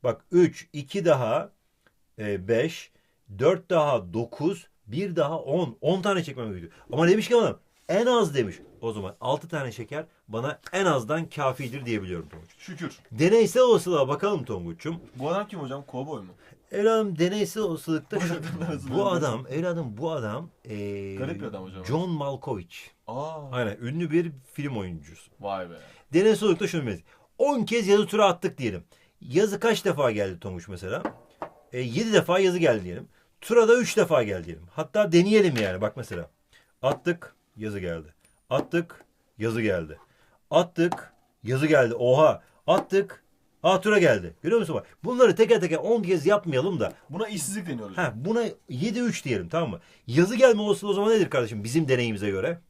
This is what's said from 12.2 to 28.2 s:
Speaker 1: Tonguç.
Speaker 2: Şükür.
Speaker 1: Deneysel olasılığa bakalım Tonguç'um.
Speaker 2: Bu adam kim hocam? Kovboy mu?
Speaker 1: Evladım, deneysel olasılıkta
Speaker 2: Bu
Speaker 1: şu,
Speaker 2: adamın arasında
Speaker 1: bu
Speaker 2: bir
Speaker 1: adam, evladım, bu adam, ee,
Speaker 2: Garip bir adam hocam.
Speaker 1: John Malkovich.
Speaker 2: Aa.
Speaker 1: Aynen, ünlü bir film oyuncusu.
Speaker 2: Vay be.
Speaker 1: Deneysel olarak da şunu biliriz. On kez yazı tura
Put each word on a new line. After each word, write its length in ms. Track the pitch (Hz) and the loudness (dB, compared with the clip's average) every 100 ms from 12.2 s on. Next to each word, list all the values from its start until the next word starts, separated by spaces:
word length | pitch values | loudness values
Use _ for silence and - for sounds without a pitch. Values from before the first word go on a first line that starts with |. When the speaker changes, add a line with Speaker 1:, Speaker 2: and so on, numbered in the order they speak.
| 76 | -10
Speaker 1:
Tonguç. 200 | 80 82 _ | -16 -20 _
Speaker 2:
Şükür. 400 | - 156 170 - _ | -18 -12 -12 -12 _
Speaker 1:
Deneysel 520 | 113 165 226 214 240 | 0 4 6 4 4
olasılığa 440 | 254 208 175 170 131 | 6 6 4 2 2
bakalım 380 | 143 202 196 127 | 0 -2 -2 -4
Tonguç'um. 540 | 104 85 85 156 165 - 127 | -8 -8 -10 -8 -10 -12 -8
Speaker 2:
Bu 140 | 139 | -4
adam 180 | 185 208 | -4 -6
kim 120 | 196 | -10
hocam? 260 | 139 139 135 | -10 -10 -10
Kovboy 360 | 127 139 135 | -10 -8 -10
mu? 100 | 92 87 - - _ | -14 -20 -20 -20 _
Speaker 1:
Evladım, 480 | 190 214 226 214 160 | 0 2 2 0 0
deneysel 440 | 175 208 180 214 | 0 0 -4 -2
olasılıkta 540 | 202 160 - 156 - 202 | -4 -4 -4 -4 -2 -4
Speaker 2:
Bu 40 | |
Speaker 1:
şu, 120 | 175 | -2
Speaker 2:
adamın 320 | 165 156 - 170 | -4 -8 -8 -6
arasında 220 | 147 135 | -6 -4
Speaker 1:
bu 40 | 156 202 | 0 0
Speaker 2:
bir 40 | 175 | 2
Speaker 1:
adam, 280 | 147 117 127 | 0 -2 -6
evladım, 480 | 139 175 170 139 104 | -4 -4 -4 -6 -6
bu 140 | 160 | -6
adam, 380 | 156 110 113 165 _ - | -4 -6 -6 -10 _ -14
ee, 500 | 107 101 101 98 98 | -10 -8 -8 -8 -8
Speaker 2:
Garip 260 | 143 - | -8 -8
bir 40 | - | -10
adam 180 | 104 | -12
hocam. 220 | 92 95 92 | -14 -14 -6
Speaker 1:
John 240 | 147 180 | -4 -2
Malkovich. 680 | 165 139 135 143 110 85 - - _ - | -4 -6 -8 -8 -8 -10 -20 -20 _ -12
Speaker 2:
Aa. 420 | 120 151 160 143 | -10 -10 -12 -8
Speaker 1:
Aynen, 260 | 123 113 104 | -4 -4 -4
ünlü 300 | 120 156 175 | -6 -4 0
bir 200 | 156 170 139 _ | 0 -2 -8 _
film 240 | - 143 120 | -10 -8 -6
oyuncusu. 540 | 95 82 73 80 - _ | -8 -10 -14 -20 -20 _
Speaker 2:
Vay 300 | 101 98 90 | -8 -6 -8
be. 40 | 82 - - _ | -14 -20 -20 _
Speaker 1:
Deneysel 340 | 156 208 214 208 | 2 4 4 2
olarak 120 | 175 | 0
da 60 | 196 | -2
şunu 140 | 170 | -4
biliriz. 200 | 131 92 _ _ _ _ | -4 -8 _ _ _ _
On 260 | 277 285 208 | 0 0 0
kez 220 | 233 190 | -2 4
yazı 180 | 202 208 | 4 4
tura 200 | 202 | 2